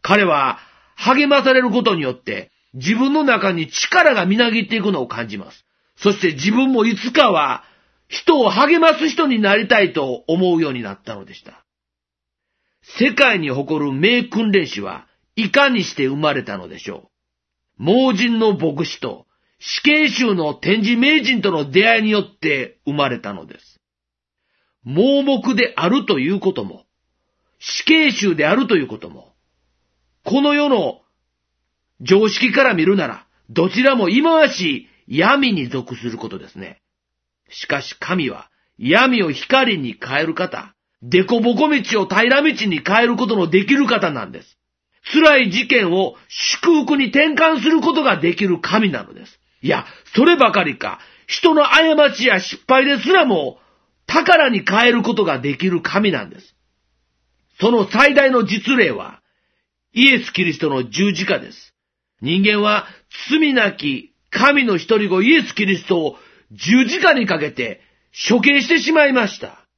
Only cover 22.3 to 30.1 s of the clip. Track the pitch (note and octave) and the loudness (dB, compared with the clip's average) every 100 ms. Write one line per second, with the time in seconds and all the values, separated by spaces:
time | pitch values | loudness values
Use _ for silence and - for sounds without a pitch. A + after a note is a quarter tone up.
22.3 | _ D#3 C#3 B2 _ - D3 C#3 A#2 G#2 | _ -4 -4 -6 _ -6 -2 -2 -4 -10
23.3 | F#2+ D#2 - _ _ _ _ _ _ _ | -12 -16 -20 _ _ _ _ _ _ _
24.3 | _ _ _ _ _ A#2+ D3 B3+ C#4 C#4 | _ _ _ _ _ -6 0 2 2 2
25.3 | C4 A3 G#3 A#3 - E3 C4+ G#3+ D#3+ C3+ | 0 0 -2 -2 -2 0 0 0 -2 -2
26.3 | G3 F#3+ F#3 G2+ - _ _ _ _ _ | -2 -2 -4 -10 -14 _ _ _ _ _
27.3 | _ _ _ - - - D#4+ D4+ G3 G3 | _ _ _ -10 -6 2 2 2 0 -2
28.3 | D#3 D3 A3 B3 F#3+ C3 G#2+ - D2+ _ | 0 0 0 2 0 -2 -10 -16 -20 _
29.3 | _ _ _ _ _ _ _ _ | _ _ _ _ _ _ _ _